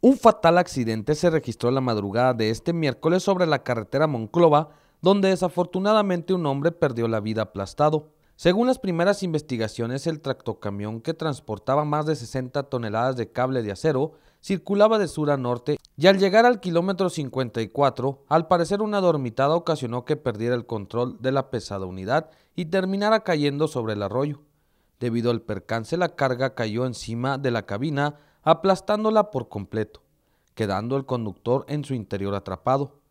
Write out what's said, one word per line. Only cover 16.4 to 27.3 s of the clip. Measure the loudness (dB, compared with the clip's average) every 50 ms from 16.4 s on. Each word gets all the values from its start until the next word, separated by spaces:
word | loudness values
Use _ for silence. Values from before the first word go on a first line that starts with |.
| 6
al | 6 4 2
kilómetro | -2 0 0 0 0 0 0 0 -2 -2
cincuenta | -2 -4 -8 -4 -4 -4 -4 -2 -2 -4
y | -6
cuatro, | -4 _ 2 2 2 2 0 -4 -4 -4 -6 _ _
al | 2 2 4
parecer | 4 2 2 2 0 0 -2
una | -2 -2 -2 2
dormitada | 2 2 2 2 -2 -4 -2 0 2 2 2
ocasionó | 0 0 -2 -2 -2 -2 -4 -6 -6 -4
que | -4 -6
perdiera | -4 -2 -6 -4 -2 -2 -2 -2
el | -2 -4
control | -6 -8 -8 -8 -6 -4 -4 -4 -4 -6 -6
de | -4 -2 -2
la | -2 -2 -2
pesada | -6 -8 -6 -6 -8 -8 -8
unidad | -8 -10 -10 -4 -2 -2 -2 -2 -4 _ _ _ _ _
y | -8 -6
terminara | -2 -2 -2 0 0 -2 -2 2 2 2 2 2
cayendo | 0 0 0 0 0 0 0 -2
sobre | -2 -2 -4 -4 -2 -2
el | -2
arroyo. | -4 -2 -2 -2 -2 -2 -4 -10 _ _ _ _ _ _ _ _ _ _ _ _
Debido | -6 -4 -2 0 0 0
al | 0 -2
percance, | -4 -6 -8 -8 -6 -4 -4 -4 -4 -4 -2
la | -2 -2 -2 -2
carga | -2 -2 0 0 0 -2 -4 -2
cayó | -4 -4 -2 -2 -2 -2
encima | -4 -4 -8 -8 -8 -6 -4 -2 -2